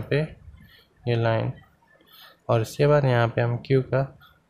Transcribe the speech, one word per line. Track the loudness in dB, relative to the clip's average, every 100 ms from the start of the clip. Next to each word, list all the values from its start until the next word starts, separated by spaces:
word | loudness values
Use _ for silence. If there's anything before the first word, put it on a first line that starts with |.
| 0
पे | -2 -4 -8 -20 -20 -20 -20 _ _
ये | -4 0
line, | 0 -2 -4 -8 -16 _ _ _ _ -20 -20 _ -2
और | -2
इसके | -2 0 2
बाद | 4 2
यहाँ | 2 2
पे | 0
हम | -2 -2 0
Q | 0
का | 2 0 0 -8 -20 _